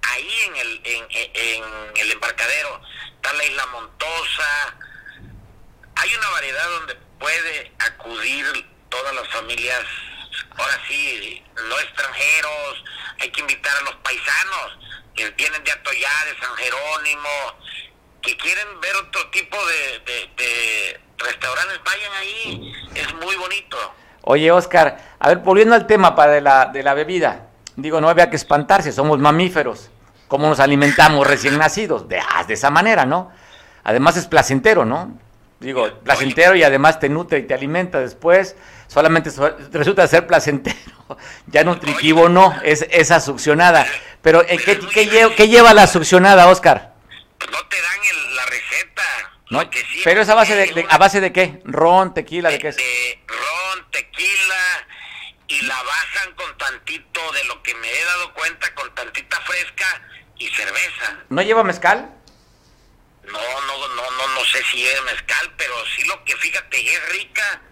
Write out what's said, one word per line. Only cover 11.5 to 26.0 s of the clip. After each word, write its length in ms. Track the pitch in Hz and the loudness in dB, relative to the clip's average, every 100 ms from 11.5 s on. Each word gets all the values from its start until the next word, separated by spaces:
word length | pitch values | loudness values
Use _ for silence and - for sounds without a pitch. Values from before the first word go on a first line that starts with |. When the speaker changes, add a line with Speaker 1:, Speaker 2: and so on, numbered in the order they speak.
| - 113 | -14 -8
Speaker 1:
no 120 | 131 | -8
extranjeros. 1040 | 147 - 135 123 143 156 151 151 143 - - - - - | -8 -8 -8 -4 -2 -2 -4 -8 -12 -14 -18 -18 -18 -12
Hay 120 | 131 | -10
que 100 | - | -10
invitar 340 | 147 139 147 143 | -8 -6 -4 -4
a 60 | |
los 140 | 139 - | -6 -10
paisanos 840 | - 127 - 151 190 185 117 - - - _ - | -10 -8 -4 -4 -4 -8 -12 -18 -20 -20 _ -10
que 140 | 107 | -10
vienen 320 | - 151 151 | -6 -6 -4
de 80 | 147 | -6
Atoyá, 380 | 147 143 131 135 147 151 | -6 -6 -6 -4 -4 -6
de 80 | 127 127 | -10 -12
San 100 | 117 | -8
Jerónimo, 760 | 127 127 147 156 151 147 147 147 127 - - - - _ _ _ | -8 -8 -8 -6 -6 -6 -8 -8 -10 -14 -20 -20 -20 _ _ _
que 160 | - - | -10 -8
quieren 420 | - 185 208 185 | -6 -6 -8 -10
ver 140 | 175 196 | -8 -8
otro 320 | - 190 160 | -6 -10 -6
tipo 260 | - - 208 180 | -8 -8 -8 -4
de, 340 | 160 139 117 | -4 -6 -10
de, 300 | - 120 92 - | -12 -12 -12 -8
de 560 | 123 120 113 110 95 - _ - | -6 -4 -4 -4 -8 -12 _ -12
restaurantes, 640 | 120 113 127 131 185 185 | -10 -8 -8 -6 -6 -8
vayan 300 | - 196 208 | -8 -8 -8
ahí, 600 | 196 196 214 226 107 - - - - | -10 -12 -12 -12 -14 -16 -20 -16 -12
es 180 | 147 160 | -12 -10
muy 200 | 170 190 | -10 -8
bonito. 420 | 180 196 - 127 101 - _ _ | -8 -10 -10 -12 -12 -14 _ _
Speaker 2:
Oye, 300 | - 139 160 | 0 2 4
Oscar, 640 | 175 175 175 151 - - _ | 4 4 2 2 0 -20 _
a 100 | - | 2
ver, 80 | 175 | 2
volviendo 360 | 180 190 220 233 | 4 4 6 4
al 120 | 226 | 4
tema 260 | 214 | 4